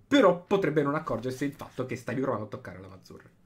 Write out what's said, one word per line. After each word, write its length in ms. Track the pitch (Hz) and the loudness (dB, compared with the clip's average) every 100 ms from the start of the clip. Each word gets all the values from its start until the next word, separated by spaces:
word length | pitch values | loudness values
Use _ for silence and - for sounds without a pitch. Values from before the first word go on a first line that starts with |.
| - | 2
però 340 | 285 190 175 | 6 8 6
potrebbe 380 | - 196 151 151 | 0 0 2 2
non 120 | 143 | 2
accorgersi 520 | 156 160 113 123 127 143 | 0 -2 -4 -4 -4 -4
del 100 | - | -6
fatto 300 | - - 127 | -14 -8 -8
che 100 | 117 | -8
stai 200 | - 127 | -6 -4
provando 240 | 135 107 107 | -2 -4 -6
a 20 | |
toccare 320 | - 95 92 | -12 -14 -16
la 80 | 95 | -18
Mazzurra. 400 | 92 - 87 - _ | -20 -20 -20 -20 _